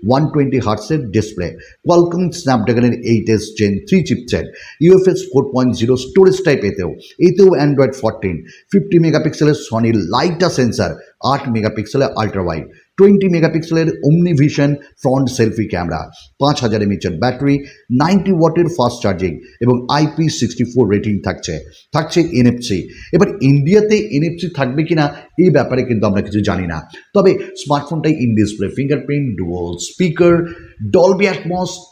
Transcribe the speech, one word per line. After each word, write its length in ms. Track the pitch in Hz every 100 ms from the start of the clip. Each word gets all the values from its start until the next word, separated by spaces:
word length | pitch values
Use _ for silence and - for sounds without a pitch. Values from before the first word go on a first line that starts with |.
| 95
ওয়ান 180 | 135 156
টোয়েন্টি 320 | 151 135 131
হার্টজের 520 | 110 107 - 156 123
ডিসপ্লে, 460 | 95 101 - 85 80 - _ -
Qualcomm 380 | 175 175 170 180 160
Snapdragon-এর 520 | 135 123 101 117 120
এইট 360 | 110 - 113 104
এস 120 | 110 104 -
Gen 140 | 104 98 -
থ্রি 160 | 190
চিপসেট, 420 | 156 165 - 90 76 - - -
ইউএফএস 400 | 165 185 185 170 -
ফোর 180 | 135 131
পয়েন্ট 220 | 127 127 110
জিরো 220 | 117 127
স্টোরেজ 460 | - - 190 185
টাইপ 160 | - 131
এতেও, 360 | 101 95 87 - - -
এতেও 300 | 175 175 190 170 147
Android 280 | 139 135 -
ফোরটিন, 420 | 110 107 98 82 - - _
ফিফটি 280 | 196 - 170
মেগাপিক্সেলের 560 | 165 147 151 - 151 143 -
Sony 240 | 113 117 110 85 113
Leica 340 | 160 165 180
সেন্সর, 460 | - 123 90 90 80 - _
আট 280 | 120 135 131
মেগাপিক্সেলের 580 | 110 104 107 104 135 135 -
আল্ট্রা 260 | 104 98
ওয়াইড, 220 | 90 80 71 - _ -
টোয়েন্টি 320 | 196 202 190
মেগাপিক্সেলের 580 | 170 160 160 156 165 160 - -
OmniVision 680 | 160 175 156 147 - 143 143
ফ্রন্ট 540 | - _ - 131 131
সেলফি 360 | - 113 110 104
ক্যামেরা, 440 | 92 87 82 - - - _
পাঁচ 220 | 139 143
হাজার 200 | 123 107
এমএইচের 300 | 104 98 95
ব্যাটারি, 440 | 87 120 123 139 139 143 - _
নাইনটি 400 | 123 156 196 190
ওয়াটের 340 | 180 160 165 170 -
ফাস্ট 240 | 120 -
চার্জিং 360 | 104 87 92 73 - _
এবং 260 | 117 123 123
আইপি 400 | 143 151 151 160
সিক্সটি 340 | - 120 -
ফোর 260 | 120 127 110
রেটিং 300 | 101 110 101
থাকছে, 400 | 92 87 - 78 - - _
থাকছে 280 | 151 160 175
এনএফসি। 680 | 151 123 123 117 - 95 - - -
এবার 140 | - 202 -
ইন্ডিয়াতে 560 | 135 143 139 208 208 214
এনএফসি 500 | 214 139 165 170 180 -
থাকবে 280 | 131 135
কিনা, 300 | 156 165 147 147 - -
এই 120 | 180
ব্যাপারে 340 | 147 117 127
কিন্তু 240 | 123 113 104
আমরা 140 | 98
কিছু 200 | - 107
জানি 260 | 101 90 90
না, 140 | 80 - - _
তবে 240 | 202 190 - - -
স্মার্টফোনটাই 500 | 139 143 - 160 156
in 180 | 151 120 107
display 300 | 104 - 95 -
fingerprint, 480 | 139 143 - 143 139 95
ডুয়াল 400 | 90 87 87 85
স্পিকার, 560 | - - 185 156 175 170 170 - - - 107 185
Dolby 300 | 180 190 190 -
Atmos 340 | 165 180 180 - -